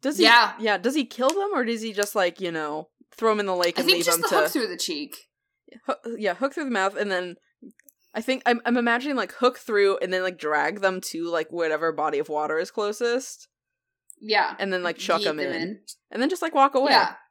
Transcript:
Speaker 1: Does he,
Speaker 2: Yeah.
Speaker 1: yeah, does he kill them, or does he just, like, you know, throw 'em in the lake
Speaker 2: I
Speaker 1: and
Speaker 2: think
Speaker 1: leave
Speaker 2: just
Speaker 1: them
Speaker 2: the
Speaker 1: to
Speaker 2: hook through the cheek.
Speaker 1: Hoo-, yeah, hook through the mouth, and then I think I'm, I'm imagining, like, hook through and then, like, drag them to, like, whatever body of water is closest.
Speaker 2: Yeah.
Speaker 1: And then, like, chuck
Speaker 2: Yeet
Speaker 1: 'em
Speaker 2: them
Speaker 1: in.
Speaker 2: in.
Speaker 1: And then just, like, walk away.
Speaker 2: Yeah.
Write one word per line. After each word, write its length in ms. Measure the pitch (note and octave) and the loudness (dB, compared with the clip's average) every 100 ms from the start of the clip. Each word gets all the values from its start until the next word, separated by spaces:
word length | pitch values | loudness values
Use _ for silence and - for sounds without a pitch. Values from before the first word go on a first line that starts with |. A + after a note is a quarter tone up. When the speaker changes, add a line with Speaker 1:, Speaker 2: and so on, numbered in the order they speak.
Speaker 1:
Does 160 | C4 G3 | -2 4
he, 60 | |
Speaker 2:
Yeah. 300 | A3 A#3 G#3+ - | 8 8 6 0
Speaker 1:
yeah, 180 | A3 G3 | 0 2
does 180 | G3+ D4 | 2 0
he 100 | A#3 | -4
kill 240 | - B3+ | 0 0
them, 220 | F4+ G4+ | 2 -2
or 100 | F4+ | 0
does 180 | A#3 A#3 | 0 -2
he 120 | A3+ | -4
just, 220 | G3+ G#3 A3 | -2 -2 2
like, 260 | F3+ F3 | 0 -2
you 100 | F3+ | -6
know, 380 | E3 D3+ D3+ E3 _ _ - | -4 -6 -8 -10 _ _ -2
throw 160 | A3+ | 0
'em 80 | G#3+ | 0
in 60 | G3+ | 0
the 100 | F3+ | 0
lake 220 | F3 F3 | 0 0
Speaker 2:
I 40 | |
Speaker 1:
and 40 | F3+ | 2
Speaker 2:
think 100 | C4 | 2
Speaker 1:
leave 80 | E4+ | 2
Speaker 2:
just 120 | E4+ | 0
Speaker 1:
them 20 | |
Speaker 2:
the 120 | G4+ - | 2 2
Speaker 1:
to 60 | |
Speaker 2:
hook 80 | - | 2
through 160 | C#4+ A3 | 0 -4
the 80 | F3 | -6
cheek. 380 | - D3+ C#3+ - _ _ _ _ _ - - | -6 -6 -10 -14 _ _ _ _ _ -16 -8
Speaker 1:
Hoo-, 300 | - A3+ A#3 | -8 -6 -4
yeah, 160 | G#3 | -4
hook 200 | F3 C4+ C#4 | -2 -4 -4
through 100 | C#4 | -4
the 60 | |
mouth, 260 | A3 F#3+ G3+ | 0 0 0
and 140 | G#3 | -2
then 240 | F#3 F3+ F3 _ _ - _ _ _ _ | -2 -4 -12 _ _ -20 _ _ _ _
I 80 | - | -8
think 200 | A3+ C4 - | -2 0 2
I'm, 120 | A#3 A#3 | 0 2
I'm 100 | B3 | 0
imagining, 400 | A#3+ A#3 C#4 C4+ | 2 0 0 -4
like, 180 | F#3+ | -4
hook 260 | - B3 B3 | 0 0 0
through 380 | - G#3 G3+ G3 | -2 2 4 2
and 120 | F3+ | -2
then, 120 | F#3 | -2
like, 160 | F#3 F3+ | -2 -4
drag 420 | D3+ D3+ D3 G3+ | -2 0 0 0
them 180 | G3 F#3 | 0 0
to, 240 | - E3 E3+ | -8 -8 -4
like, 220 | E3+ D#3+ | -2 -4
whatever 400 | E3+ E3 D3+ D#3+ | -2 -2 0 -2
body 240 | D3+ D3+ D3+ | 0 -2 -2
of 80 | D#3 | -2
water 300 | D3+ D3+ D#3 | -2 -2 -2
is 140 | F3+ | -2
closest. 760 | - G#3 G#3+ A#3+ A#3+ C4 - - _ _ _ _ _ _ - | -2 -4 -2 -2 -2 -6 -16 -20 _ _ _ _ _ _ -18
Speaker 2:
Yeah. 360 | G#3+ G#3 F3+ - | 0 0 2 -2
Speaker 1:
And 140 | G3 | -2
then, 80 | F#3 | -2
like, 140 | F3 E3 | -2 -4
chuck 240 | - E3 | 0 0
Speaker 2:
Yeet 60 | E3 | 0
Speaker 1:
'em 100 | D3+ | -2
Speaker 2:
them 80 | C#3+ | -4
Speaker 1:
in. 80 | E3 | -4
Speaker 2:
in. 180 | E3 G#3+ - - _ | -6 -8 -16 -20 _
Speaker 1:
And 100 | - | -2
then 80 | C4+ | -2
just, 120 | F#4 | 0
like, 140 | E4 D#4+ | -2 4
walk 180 | C4+ | 4
away. 180 | C4+ C#4 | 4 4
Speaker 2:
Yeah. 180 | B3 - - _ | 4 4 -4 _